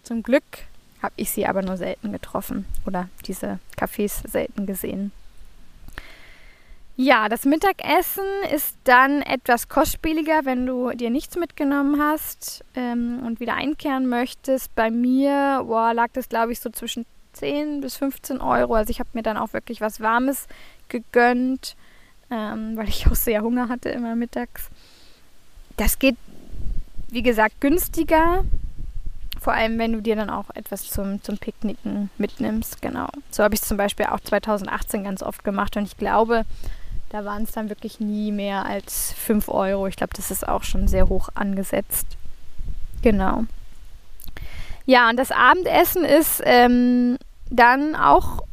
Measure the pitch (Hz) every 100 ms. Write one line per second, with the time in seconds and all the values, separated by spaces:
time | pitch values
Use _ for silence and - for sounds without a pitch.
0 | - 233 220 277 - - - - - -
1 | - - 214 - - 190 190 185 185 -
2 | 208 202 - - - 202 190 - - 185
3 | 180 - - 185 - 190 - - - -
4 | 202 - - - - - 196 190 - 190
5 | 202 - - - - - - - - -
6 | - - - - - - - - - -
7 | 262 247 214 233 277 311 392 359 - 320
8 | - - 392 392 392 302 - - - 247
9 | 269 285 - 269 - 240 - - 311 -
10 | 320 320 311 311 269 247 254 254 247 240
11 | 233 254 - 349 339 - 285 285 277 294
12 | 294 302 - - - - - - 247 240
13 | 233 240 240 226 233 - 269 311 302 262
14 | 254 240 254 - - 262 - - 226 233
15 | 247 262 277 277 277 269 233 226 226 233
16 | 233 - 240 233 233 233 226 - 233 240
17 | 233 - - - 285 285 302 294 269 -
18 | 277 - - 254 254 247 247 226 214 -
19 | - 226 220 214 220 226 - 233 214 -
20 | 220 233 262 269 - - - - - 240
21 | - 240 240 247 254 262 - - - -
22 | - - - 233 214 220 220 220 208 -
23 | - 233 - 208 220 247 233 247 - 247
24 | 233 233 240 240 247 - - - - -
25 | - - - - - - - - 220 -
26 | 269 240 - - - - - - - -
27 | - 240 240 220 214 - 277 339 - -
28 | 311 320 330 370 370 - - - - -
29 | - - - - - 233 226 226 226 220
30 | 214 214 208 196 202 - - 196 - -
31 | 196 202 - 202 - - 208 214 208 208
32 | 202 - 208 - 220 220 220 - - -
33 | - 285 - - 214 214 - 202 202 -
34 | 208 202 - 202 220 202 190 - - 214
35 | 196 196 - - - 196 202 214 202 -
36 | 214 202 226 233 214 - - - - -
37 | - 208 202 208 220 - 214 208 220 -
38 | 208 208 214 202 202 196 - 202 - -
39 | - - - 214 - - 190 196 196 -
40 | 190 - - 190 - 196 - 196 190 190
41 | 185 185 - - 202 190 190 - - -
42 | - - - - - - - - - -
43 | 240 202 190 - 226 - - - - -
44 | - - - - - - - - - 247
45 | 233 240 269 - 247 349 349 - 349 370
46 | 320 294 311 - - 247 240 247 247 247
47 | 247 247 - - - 247 240 262 302 302
48 | - 320 - - -